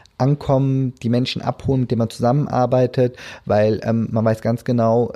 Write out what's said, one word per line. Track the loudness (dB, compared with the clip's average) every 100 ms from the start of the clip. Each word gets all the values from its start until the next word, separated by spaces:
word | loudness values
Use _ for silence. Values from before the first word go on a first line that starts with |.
| -20 -2
ankommen, | 0 0 0 2 2 0 -2 -4
die | -2
Menschen | 0 0 -4
abholen, | -6 -4 -2 0
mit | 0
denen | 0
man | -2
zusammenarbeitet, | 0 0 0 0 0 2 2 2 2 0 -2 -16 -14 -2
weil, | 2 2 0
ähm, | 0 -2 0
man | 0
weiß | 0 0
ganz | -2 -4
genau, | -2 0 2 2 0